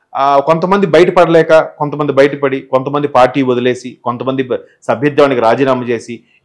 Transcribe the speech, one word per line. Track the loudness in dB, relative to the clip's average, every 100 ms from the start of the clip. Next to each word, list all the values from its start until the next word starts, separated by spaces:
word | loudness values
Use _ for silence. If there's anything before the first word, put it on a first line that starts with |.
| _ -4
ఆ, | 0 0
కొంతమంది | 0 -2 0 0 2
బయటపడలేక, | 4 4 4 4 4 4 2
కొంతమంది | 2 -6 -8 -4 -4
బయటపడి, | 2 0 0 -4 -4
కొంతమంది | -4 -4 -2 -4 -2
పార్టీ | 2 2 0
వదిలేసి, | -2 0 -2 -4 -10 -12
కొంతమంది | -10 -8 -6 -6
బ-, | -6 -6 -10 _
సభ్యత్వానికి | -6 -2 -2 2 2 2
రాజీనామా | 0 2 0 -2
చేసి, | -2 -6 -6 -18 _ _